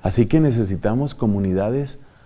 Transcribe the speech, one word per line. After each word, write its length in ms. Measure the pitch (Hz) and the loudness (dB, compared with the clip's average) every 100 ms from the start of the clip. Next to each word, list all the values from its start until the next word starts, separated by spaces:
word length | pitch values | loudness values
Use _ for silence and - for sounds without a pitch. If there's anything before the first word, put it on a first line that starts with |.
Así 260 | 92 92 117 | -2 2 4
que 140 | 160 | 4
necesitamos 720 | 156 117 101 95 101 117 143 | 2 2 -2 -2 -2 -2 -4
comunidades 840 | - 117 101 98 92 104 131 139 - - - | -2 -2 0 0 0 0 -2 -6 -10 -20 -20